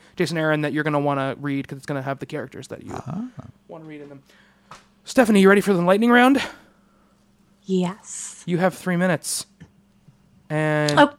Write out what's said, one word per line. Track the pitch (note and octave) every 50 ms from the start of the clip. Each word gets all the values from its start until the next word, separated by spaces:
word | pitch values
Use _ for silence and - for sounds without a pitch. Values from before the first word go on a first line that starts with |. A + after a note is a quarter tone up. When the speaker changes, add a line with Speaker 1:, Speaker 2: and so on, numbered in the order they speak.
| _ _ _
Speaker 1:
Jason | - F3+ D3 E3+
Aaron | E3 D#3 D#3 D#3 D3+
that | D3+ D3 B2
you're | D3+ D3+
gonna | D#3 D3+ C#3+
wanna | C#3+ C#3+ C#3+ C#3 C3+ C3+ C3 -
read | C#3 C#3+ C#3 C#3 C3
'cause | - C#3+
it's | C3+ -
gonna | - D3 C#3
have | C3 C#3 C3+ B2+
the | C3+
characters | - D3+ D3 A2 - - - C3 -
that | - - -
you | - -
Speaker 2:
Ah. | - - C3+ E3 F#3+ A#3+ B3+ - - - - - _ _
Speaker 1:
wanna | - E3+ D#3+ D#3+
read | D#3 D3+ D3
in | C#3+ C#3+
them. | C#3+ C#3 C3+ _ _ _ _ _ _ _ _ - - - _ _ _ _ _
Stephanie, | - - C4 B3 G#3 A3 G3
you | F#3+ F#3+
ready | G3+ G3+
for | F3+ G3 G3+
the | E3+
lightning | F3 F3 F#3+ G3+ A3+ A#3+
round? | A#3+ A#3+ B3 C4 C#4 C4 - - - - _ _ _ _ _ _ _ _ _ _ _ _ _ _ _ _ _ _ _ _ _
Speaker 3:
Yes. | - F#3+ F#3 F3+ F3 G3 A3 - - - - - - - - -
Speaker 1:
You | E3 F3
have | D#3+ F#3 F#3 -
three | - - F#3 F3+
minutes. | E3+ F3+ F#3 E3+ - - - - - - - _ _ - - _ _ _ _ _ _ _ _ _ _ _ _ _ _ _ -
And | D3+ D3+ D#3 D3+ D3+ D3+ D3+ D3 D3 G#3
Speaker 3:
Oh, | C#4+ - -